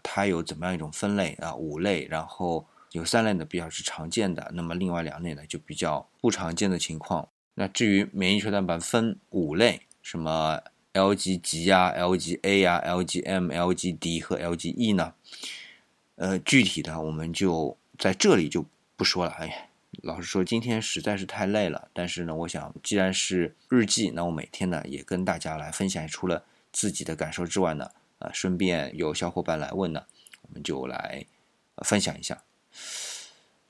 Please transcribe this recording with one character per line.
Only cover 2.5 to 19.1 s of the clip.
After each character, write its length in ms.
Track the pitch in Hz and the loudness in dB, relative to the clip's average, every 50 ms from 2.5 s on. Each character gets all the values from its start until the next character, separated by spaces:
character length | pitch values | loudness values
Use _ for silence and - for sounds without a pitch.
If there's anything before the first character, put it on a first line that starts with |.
| 85 80 78 _ _ - - _ | -2 -2 -4 _ _ -20 -18 _
有 120 | - 85 82 | -8 -6 -4
三 200 | - - 117 113 | 0 2 2 4
类 100 | 110 101 | 2 0
呢 100 | 87 80 | -2 -4
比 140 | 76 - 87 | -4 -6 -6
较 120 | 85 80 | -6 -6
是 140 | - - - | -8 -8 -8
常 260 | - - - 80 80 | -8 -8 -8 -8 -4
见 240 | 87 117 107 95 87 | -2 0 0 0 0
的， 180 | 78 - - 80 | -4 -6 -8 -6
那 80 | 87 | -6
么 140 | 85 82 82 | -6 -4 -4
另 160 | 90 95 92 87 | -2 -2 -2 -2
外 100 | 85 82 | -2 0
两 180 | 78 - 76 | 0 0 0
类 120 | 85 85 78 | -2 -6 -6
呢 120 | 71 73 | -8 -10
就 140 | 78 - 80 | -10 -10 -10
比 160 | - - 76 | -10 -10 -4
较 320 | - 90 82 76 - - _ _ _ | 0 0 2 2 0 -2 _ _ _
不 100 | - 120 | 2 2
常 240 | 104 - 92 82 85 | 4 2 0 -2 0
见 140 | 85 104 98 | 2 2 4
的 80 | 92 85 | 4 2
情 180 | - - 80 78 | 0 -4 -6 -6
况。 300 | - - - 78 71 - _ _ _ _ - | -4 -2 -2 -2 -4 -6 _ _ _ _ -6
那 120 | - 98 95 | -4 -4 -2
至 180 | - - 123 | 0 2 4
于 220 | 107 98 98 101 98 - | 6 8 6 6 4 0
免 220 | 95 95 92 101 | 0 4 4 4
疫 40 | 104 | 4
球 100 | 95 110 | 2 2
蛋 160 | 98 101 98 | 0 0 2
白 140 | 90 95 101 | 0 0 -2
分 400 | 98 - - 117 110 117 101 - _ _ | 0 2 2 4 4 2 0 -4 _ _
五 240 | - 98 85 76 73 | -2 0 0 2 4
类， 260 | 87 113 120 92 - _ _ _ _ | 4 4 4 4 2 _ _ _ _
什 160 | - - - 85 | -16 -10 -6 -4
么 440 | 80 80 80 80 78 78 78 - - - _ _ _ _ - | -2 0 0 2 2 2 0 -2 -4 -10 _ _ _ _ 2
L 200 | 95 95 98 101 | 4 6 6 6
级 240 | 92 - 95 95 87 | 4 2 0 0 0
级 320 | 85 - - 80 82 90 | 0 -4 -4 0 4 6
啊、 180 | 95 92 90 90 | 8 8 8 6
L 280 | - - 90 90 92 | 4 2 2 2 2
级 240 | 90 - 80 87 - - | 2 2 -2 -4 -2 2
A 200 | 98 98 98 95 | 4 6 6 6
啊、 140 | 90 87 85 | 6 6 4
L 260 | - - 87 90 92 | 2 0 0 0 0
级 180 | 78 - 90 | 0 -2 -2
M、 300 | - - 95 95 90 87 | -2 0 0 0 0 0
L 220 | 76 85 87 90 90 | 0 0 2 2 0
G 180 | 85 - 92 | 0 0 -4
D 300 | 85 82 - 85 82 80 | -4 -2 -2 -2 -2 -2
和 160 | 78 - - 67 | -2 -2 -4 -2
L 180 | - 85 87 | -2 -2 -2
G 140 | 82 - 85 | -2 -4 -4
E 240 | - - 120 110 104 | -2 0 2 4 4
呢？ 200 | 92 82 78 - _ _ - - - - - - - - - - _ _ _ _ _ _ _ _ | 2 2 0 -4 _ _ -20 -18 -14 -12 -12 -12 -12 -16 -18 -20 _ _ _ _ _ _ _ _
呃， 240 | - - 92 95 92 | -4 -2 -2 -2 -2
具 240 | - - - 135 113 | 0 4 6 6 6
体 180 | 92 - 82 | 4 2 -4
的 200 | 71 78 80 80 | -6 -6 -6 -6
我 100 | 80 78 | -4 -4
们 220 | 78 78 78 82 82 | -4 -4 -4 -4 -2
就 440 | - 98 92 85 80 78 69 - _ _ _ _ - | 2 2 2 2 2 0 -2 -4 _ _ _ _ -2
在 160 | - 104 95 | 0 0 2
这 220 | - - 208 170 | 4 6 6 6
里 120 | 104 80 76 | 6 6 4
就 180 | - 87 76 - _ _ _ _ _ | 0 -2 -4 -4 _ _ _ _ _
不 80 | - 95 | 0 0
说 220 | - | 0